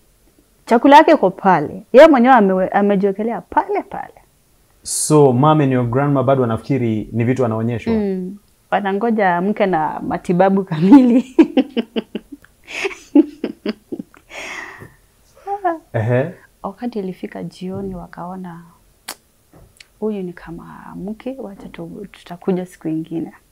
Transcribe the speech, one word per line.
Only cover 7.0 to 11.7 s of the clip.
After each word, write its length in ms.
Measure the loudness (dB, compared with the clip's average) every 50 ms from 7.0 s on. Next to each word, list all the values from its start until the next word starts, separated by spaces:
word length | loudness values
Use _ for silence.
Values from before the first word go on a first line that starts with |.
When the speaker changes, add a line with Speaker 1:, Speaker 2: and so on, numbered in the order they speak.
| -6 -4
Speaker 2:
ni 120 | -4 -2 0
vitu 180 | 0 0 0 -2
wanaonyeshwa? 500 | -2 -2 -2 -4 -4 -4 -4 -4 -4 -2
Speaker 1:
Mm. 440 | -2 -2 -4 -4 -6 -8 -10 -12 -16 _ _ _ _ _ _
Wanangoja 680 | -4 -4 -2 -4 -4 -2 -2 -2 0 0 0 0 0 0
mke 240 | -2 -2 -2 -2 -2
na 340 | 0 0 0 -2 -4 -6 -8
matibabu 640 | -8 -8 -8 -6 -4 -2 2 2 2 2 2 0 -2
kamili. 720 | -4 -2 0 2 4 4 4 4 4 2 0 0 0 2
<laughs> 20 | 2 2 2 0 -4 -4 -4